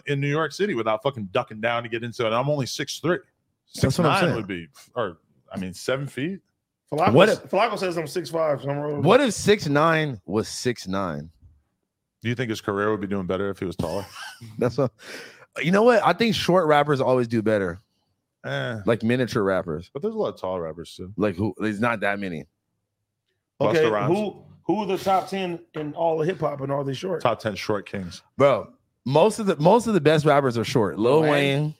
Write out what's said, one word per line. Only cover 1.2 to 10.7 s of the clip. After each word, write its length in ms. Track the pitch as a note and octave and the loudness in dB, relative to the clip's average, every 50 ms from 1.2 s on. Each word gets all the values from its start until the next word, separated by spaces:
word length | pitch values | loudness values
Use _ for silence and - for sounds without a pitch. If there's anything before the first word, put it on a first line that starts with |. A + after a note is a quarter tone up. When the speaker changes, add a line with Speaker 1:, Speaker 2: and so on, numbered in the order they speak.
| G#2 F#2 | -6 -4
Speaker 1:
ducking 280 | - B2 A#2+ - A#2 G#2+ | -2 -2 -2 -4 -6 -4
down 240 | A2+ A#2+ A#2 A#2+ A#2 | -2 -2 -2 -2 -4
to 60 | A2+ | -6
get 140 | A#2 A#2 A#2 | -6 -6 -6
into 220 | A#2+ A2 - A#2+ | -8 -4 -2 -2
it. 60 | A2 | 0
I'm 180 | A2 A#2+ C3 C#3+ | 0 0 0 0
only 160 | D3+ C#3+ B2 | -2 -2 -4
six 340 | - - - C#3+ - - - | -4 -6 -8 -8 -8 -8 -4
three. 180 | - D#3+ F3+ - - _ _ _ _ _ _ _ _ _ - - | -2 -2 -2 -2 -4 _ _ _ _ _ _ _ _ _ -4 0
Speaker 2:
That's 20 | - | 0
what 0 | |
I'm 60 | - | 0
Speaker 1:
Six 60 | - - E3+ | 2 2 2
nine 160 | C#3+ E3+ G3 | 2 2 2
Speaker 2:
saying. 140 | F3+ E3 G#2 | 2 0 0
Speaker 1:
would 120 | A2+ G#2 | -2 -4
be, 200 | F#2+ F#2+ F2 E2 - _ - - _ - | -6 -8 -8 -10 -14 _ -20 -20 _ -6
or, 220 | B2 A2 F#2 D#2+ - _ _ _ _ _ _ | -6 -6 -6 -8 -12 _ _ _ _ _ _
I 80 | - G2 | -10 -8
mean, 140 | F#2 F#2 E2+ | -8 -8 -10
seven 340 | - - - C3 C#3 C#3+ | -8 -4 -4 -4 -2 -4
feet. 320 | C3+ - B2+ C3+ F3 G3 F3+ _ _ _ _ _ _ _ _ _ _ | -8 -8 -8 -6 -6 -8 -10 _ _ _ _ _ _ _ _ _ _
Speaker 3:
Flacco 220 | D3 D3 F3 G3 A2+ | -2 0 2 4 6
Speaker 2:
What 160 | D3+ G3 G#3+ | 8 6 6
Speaker 3:
s-, 100 | F3+ - - | 4 0 -2
Speaker 2:
if, 60 | - | -2
Speaker 3:
Flacco 260 | - F#3 A3+ A#3+ G#3 | 0 0 0 0 0
says 200 | - F#3+ F3+ E3 | -4 -4 -4 -4
I'm 100 | F3 D#3+ | -4 -6
six 220 | C#3 - F#3 D#3 C#3 | -4 -6 -6 -6 -4
five, 300 | D#3+ D#3+ D#3+ D3+ C#3+ C3 C3 | -4 -2 0 0 -2 -2 -4
so 60 | C#3 | -4
I'm 80 | C#3+ C#3+ | -4 -4
rolling 240 | D3 D3+ D3 C#3+ C#3 | -4 -4 -2 2 4
Speaker 2:
what 160 | E3 A3+ C4+ | 6 6 6
Speaker 3:
with 100 | C#4+ A#3+ | 4 2
Speaker 2:
if 40 | - | 0
six 320 | - - G3 G#3 G#3+ - | 0 2 2 2 2 2
nine 520 | D3+ C#3 C#3+ D#3 E3 D#3+ D#3 D#3 D3 B2+ G2 - | 2 2 4 4 4 2 2 0 -2 -6 -8 -8
was 220 | D#2 F#2+ A2 G2+ | -4 -2 -2 -2
six 400 | - - - - B2 | -4 -8 -4 -4 -4